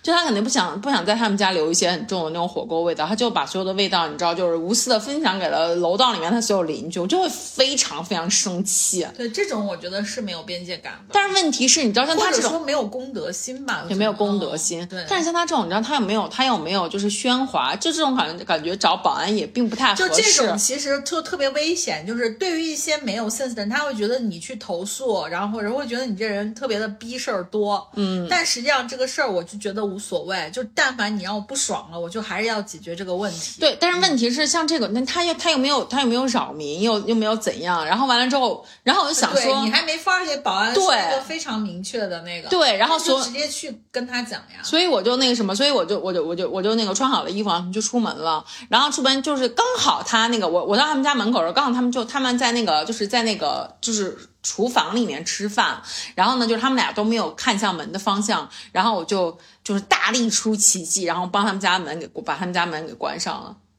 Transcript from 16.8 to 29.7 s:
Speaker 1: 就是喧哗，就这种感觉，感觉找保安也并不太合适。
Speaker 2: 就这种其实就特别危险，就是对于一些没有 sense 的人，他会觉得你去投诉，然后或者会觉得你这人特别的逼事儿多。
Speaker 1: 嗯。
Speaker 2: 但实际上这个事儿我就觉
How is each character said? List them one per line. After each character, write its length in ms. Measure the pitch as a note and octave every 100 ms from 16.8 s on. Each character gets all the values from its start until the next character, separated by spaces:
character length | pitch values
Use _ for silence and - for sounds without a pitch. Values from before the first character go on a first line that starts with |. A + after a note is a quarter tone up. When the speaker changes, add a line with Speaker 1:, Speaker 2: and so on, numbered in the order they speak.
| E3+
Speaker 1:
就 120 | G3+
是 120 | G3+
喧 360 | G3+ B3 B3+ C4
哗， 280 | D#3+ B2+
就 160 | A3 E4
这 120 | D#4
种 120 | D4
感 220 | B3+ D#3 F3
觉， 60 |
感 180 | - E3
觉 140 | D#3 G3+
找 180 | F3+
保 180 | F#3+ E3+
安 220 | C#3 E3+
也 120 | G#3+ D3+
并 200 | A#3+ A3+
不 80 |
太 200 | A3+ B3+
合 80 | G3+
适。 60 | F#4
Speaker 2:
就 40 |
这 320 | F4 A4 G4 A3+
种 120 | G3+
其 200 | - C#4
实 220 | C#4+ C#4
就 220 | - E4+
特 120 | D#4+
别 140 | - C4+
危 240 | C#4+ D#4
险， 320 | E4+ - D#3 E3+
就 80 |
是 140 | A#3 A#3
对 320 | A3 F#4 D#4+
于 20 |
一 140 | D#4+ D4+
些 220 | - D4+
没 160 | B3+
有 160 | G#3+ A3
sense 240 | A3+ C4
的 80 | A3+
人， 80 | G3+
他 120 | C4
会 120 | D4
觉 120 | A3+ G#3
得 120 | B3+
你 200 | A3+ E3+
去 160 | - A#3
投 280 | - F3
诉， 420 | G3+ - C4 G3 D#3+
然 120 | F3
后 160 | G#3 A3
或 60 |
者 100 | G#3
会 140 | C4 C4+
觉 100 | A#3+
得 80 |
你 100 | C4
这 120 | G3 A3
人 280 | G3+ G#3
特 140 | A3 C4+
别 100 | G#3
的 80 | G#3+
逼 320 | G#3 A#3 B3+
事 120 | B3+
儿 120 | G3+
多。 440 | F3+ G#3+ G#3 G3+ -
Speaker 1:
嗯。 320 | G#3 G3 F#3 E3+
Speaker 2:
但 160 | F4+
实 160 | E4 B3
际 80 | B3
上 180 | C#4 A#3+
这 120 | B3+
个 100 | C4
事 140 | -
儿 80 | C4+
我 120 | F3+
就 140 | F3 G#3
觉 140 | G#3